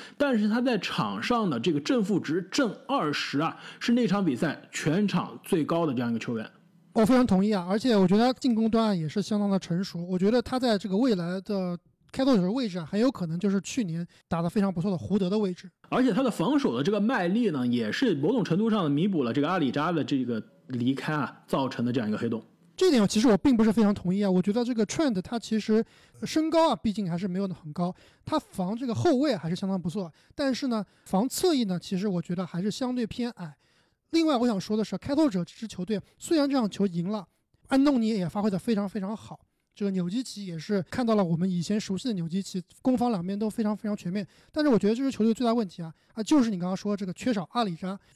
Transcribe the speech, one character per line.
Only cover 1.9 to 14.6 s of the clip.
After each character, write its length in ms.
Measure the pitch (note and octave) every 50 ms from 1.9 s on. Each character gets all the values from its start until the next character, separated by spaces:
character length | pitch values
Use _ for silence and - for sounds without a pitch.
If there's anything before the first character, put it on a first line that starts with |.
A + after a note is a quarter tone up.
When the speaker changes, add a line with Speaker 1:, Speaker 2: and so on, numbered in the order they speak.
| C4+ A#3+ G3
Speaker 1:
负 160 | G3+ G3+ -
值 220 | - - D#3 F#3+ E3+ -
正 200 | - D4 C4 G3+ - - -
二 240 | - C4+ C4 E3+ D3
十 300 | D3 - - - - C#3
啊， 160 | D#3+ - - - - - - -
是 140 | - A#3+
那 140 | A#3 B3+ A#3
场 160 | F#3+ F#3+ G3+
比 140 | F#3+ D#3+ A#2+
赛 320 | - F3 D3 - - - -
全 380 | - - - D#3 D3+ G3+ G#3 F#3+
场 320 | - F3 - - - -
最 220 | - - - D#3+ C#3+
高 220 | - E3+ E3 E3+
的 80 | D3+ A#2+
这 60 | B2+
样 100 | A#2+ A#2
一 20 |
个 60 | A#2 A2
球 180 | - B2+ A#2
员。 100 | A2+ A2 - _ _ _ _ _ _ _ _
Speaker 2:
我 140 | - A3+ A3
非 80 | F#3 C4
常 120 | B3 B3+
同 160 | - F#3+ F#3
意 80 | G3 G#3+
啊， 160 | G#3+ F#3 E3+
而 120 | F3+ G3+ A3
且 180 | - C4 A3
我 100 | G3+ F#3+
觉 80 | E3+ G3+ G#3+
得 120 | A#3+ C4
他 80 | B3+ -
进 160 | - B3+ A3+
攻 140 | A3 A3 A3+
端 200 | G#3+ A3+ A3+ G#3+
啊 60 | G3
也 140 | E3+ D#3 D3
是 140 | - G#3+
相 180 | - - A3 G#3
当 80 | G3+ G3+
的 100 | G3 F#3
成 240 | - - E3 F3
熟， 220 | G3 - - E3+ F3
我 140 | F3+ F#3 F3+
觉 120 | F#3+ G#3
得 120 | B3 A#3+
他 160 | - - C4 B3+
在 180 | C4 A#3+ G#3+
这 100 | F#3 -
个 80 | G3 F#3
未 200 | G#3 C4+ C4 G#3
来 260 | F3 E3 E3+ F#3 F#3+
的 360 | F#3 - G#3 F#3+ F3+ F3 F3 E3+ _ _ _ _ _ _
开 140 | - - C4+
拓 100 | C#4 B3+
者 80 | F#3+
的 80 | F3+ F3+
位 180 | A3+ C#4 B3 G3+
置 80 | F3
啊， 80 | F3+ D#3+
很 140 | - G3 G#3
有 100 | A#3+ C4+
可 180 | - - F3+
能 120 | D#3+ E3 F3+
就 100 | G#3 G3
是 120 | G3 G3
去 240 | - - - C4+ G#3+
年 200 | E3 D#3+ E3+ F3 - _ _ _
打 160 | - F3 E3
得 80 | E3+ E3+
非 100 | - A3